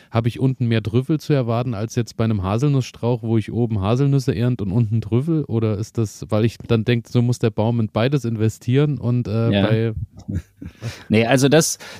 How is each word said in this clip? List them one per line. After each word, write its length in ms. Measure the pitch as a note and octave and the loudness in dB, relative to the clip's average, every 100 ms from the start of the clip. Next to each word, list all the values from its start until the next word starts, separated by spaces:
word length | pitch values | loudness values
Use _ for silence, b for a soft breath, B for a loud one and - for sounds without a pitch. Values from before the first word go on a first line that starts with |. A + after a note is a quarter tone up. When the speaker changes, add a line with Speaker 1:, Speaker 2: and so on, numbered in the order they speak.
| b | b
Speaker 1:
hab 140 | A#2 | -2
ich 160 | A#2 - | -2 0
unten 260 | C3 B2+ A#2 | -2 0 0
mehr 140 | A2+ | 0
Trüffel 380 | A2 B2 C3 D#3 | 0 -2 0 -2
zu 140 | - | 0
erwarten 400 | C#3+ A#2 A2+ B2 | 0 0 -2 -2
als 220 | G2+ A2+ - | -4 -4 -4
jetzt 200 | A2+ - | -4 -2
bei 80 | |
einem 180 | A2+ G#2+ | 0 0
Haselnussstrauch, 800 | F#2 A2+ D3 C#3 A#2+ - A#2 B2 | 0 0 2 2 -2 -4 -2 -2
wo 140 | A2+ A2+ | 0 0
ich 160 | - | 0
oben 300 | A2 A#2 A2 | -2 0 0
Haselnüsse 520 | F#2+ B2 C#3+ C#3 B2+ | 0 2 2 2 0
ernt 280 | F2 B2 B2 | 0 0 -2
und 80 | G2 | 0
unten 320 | G#2 A2 A2+ | 0 2 0
Trüffel? 420 | G2+ A#2 D#3 D#3+ | 0 -2 0 -2
Oder 320 | - A2+ A2 G2+ | -2 0 0 -2
ist 220 | A2 - | -4 -4
das, 260 | G#2+ - - | -4 -6 -2
weil 160 | G#2+ A2+ | 0 0
ich 100 | - | -2
dann 260 | - A#2 G#2+ | 0 0 2
denk, 220 | A#2+ - | -2 0
so 120 | B2 | 0
muss 200 | A#2+ A#2+ | 0 0
der 100 | A#2 | 0
Baum 280 | G#2 A2 A#2 | 0 0 0
in 100 | G#2+ | -2
beides 320 | G#2+ B2 C#3+ | 0 0 0
investieren 720 | A#2 A2 A2 - - B2+ D3+ C#3 | -2 0 0 -2 0 2 2 0
und, 300 | A#2+ B2 G#2 | -2 0 0
äh, 220 | A2 A2+ | 0 2
Speaker 2:
Ja. 160 | G2+ G2+ | 2 4
Speaker 1:
bei 260 | A2 A2+ G#2+ - - - | 2 0 -4 -10 -12 -8
Speaker 2:
<laughs> 800 | G2 - - - - A#2 - - | -8 -8 -16 -18 -12 -14 -10 0
Nee, 180 | A2 A2+ | 2 4
also 220 | C3 C3+ | 4 4
das, 300 | D3+ - - B B | 4 2 -2 B B